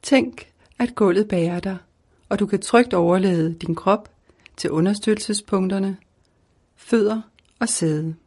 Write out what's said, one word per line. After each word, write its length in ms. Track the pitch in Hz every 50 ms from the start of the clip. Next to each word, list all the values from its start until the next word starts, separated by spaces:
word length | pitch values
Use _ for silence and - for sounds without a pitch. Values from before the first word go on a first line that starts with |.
Tænk, 520 | - - - 262 - 254 233 - - _ _ _ _ _ _ _
at 180 | 240 240 240
gulvet 320 | - 220 196 175 190 214 208
bærer 320 | 202 180 165 165 175 175
dig, 180 | 180 196 190 180 - _ _ _ _ _ _ _ _ _
og 100 | 208 196
du 80 | 208 202
kan 140 | - 190
trygt 320 | 196 - - 233 226 240 -
overlade 640 | 180 170 170 175 190 185 196 180 170 160 165 165 165
din 160 | - - 170
krop 340 | - - 190 202 214 208 - _ _ _ _ _ _ _ - _ -
til 140 | - -
understøttelsespunkterne, 1300 | - 160 165 190 208 208 - 220 214 208 - - 208 208 - - - 190 185 185 196 196 196 196 190 190 _ _ _ _ _ _ _ _ _ _ _ _ _ _ _
fødder 460 | _ - - - 226 202 208 220 220 220 _ _ _ _ _ _ _
og 100 | 240 226
sæde. 460 | - - 175 160 156 151 160 160 160 - _